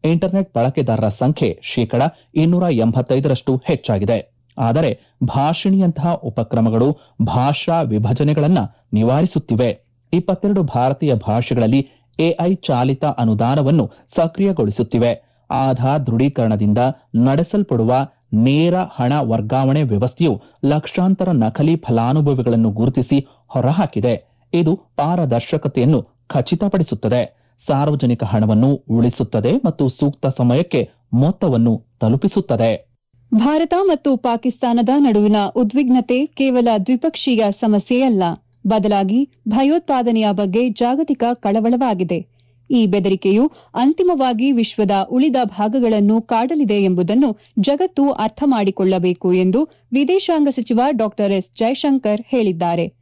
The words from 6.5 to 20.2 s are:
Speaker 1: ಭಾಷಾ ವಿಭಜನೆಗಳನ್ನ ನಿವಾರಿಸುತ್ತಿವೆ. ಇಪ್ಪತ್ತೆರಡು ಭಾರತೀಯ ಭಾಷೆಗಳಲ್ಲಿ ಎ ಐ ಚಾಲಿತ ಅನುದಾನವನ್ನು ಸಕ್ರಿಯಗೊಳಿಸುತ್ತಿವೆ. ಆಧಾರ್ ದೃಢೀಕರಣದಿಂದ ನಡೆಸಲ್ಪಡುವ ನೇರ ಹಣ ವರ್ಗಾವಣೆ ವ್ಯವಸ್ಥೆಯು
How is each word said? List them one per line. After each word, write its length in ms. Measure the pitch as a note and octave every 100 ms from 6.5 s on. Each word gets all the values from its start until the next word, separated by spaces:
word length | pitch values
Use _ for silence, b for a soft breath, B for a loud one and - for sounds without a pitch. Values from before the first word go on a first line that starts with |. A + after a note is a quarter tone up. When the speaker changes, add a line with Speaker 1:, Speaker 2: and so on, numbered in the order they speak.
| A#2 A2+ A2+ C3 - b b
Speaker 1:
ಭಾಷಾ 600 | A2 B2+ C3+ C#3+ - E3
ವಿಭಜನೆಗಳನ್ನ 760 | C#3 G#2+ G#2+ A#2 D3 D3+ D3 F3+ G2 b b
ನಿವಾರಿಸುತ್ತಿವೆ. 1040 | G#2+ A2+ C3+ F3 - - A2 A#2+ - _ _ _
ಇಪ್ಪತ್ತೆರಡು 500 | E3+ F3+ F#3 G3+ G3
ಭಾರತೀಯ 500 | D3+ B2+ B2+ C3+ D3+
ಭಾಷೆಗಳಲ್ಲಿ 760 | A#2 - A2 A#2 A#2+ A2 C3+ C3+ b b -
ಎ 180 | E3 -
ಐ 140 | F3 F#3+
ಚಾಲಿತ 500 | - B2+ B2+ C3 D3+
ಅನುದಾನವನ್ನು 840 | - A2+ G#2+ A#2 C#3+ C3+ C3+ - b b -
ಸಕ್ರಿಯಗೊಳಿಸುತ್ತಿವೆ. 1200 | E3 E3 G3 F3+ G#2+ G#2 A2+ A#2+ A#2+ A2+ _ _ _
ಆಧಾರ್ 560 | C3 C3+ B2+ C3 D3 C3
ದೃಢೀಕರಣದಿಂದ 680 | A2+ C3+ C#3 A2+ G#2 G#2 G#2 B2+ C3 b A2+
ನಡೆಸಲ್ಪಡುವ 920 | B2+ C#3+ E3+ G#3 G#3 A#2+ A2+ B2+ C#3 b b
ನೇರ 420 | G#2+ A#2+ C#3+ E3+ F3+
ಹಣ 380 | F3+ - B2
ವರ್ಗಾವಣೆ 680 | D3 A#2+ A2+ G#2+ C3 C3+ C#3+
ವ್ಯವಸ್ಥೆಯು 580 | C#3 G2+ B2 -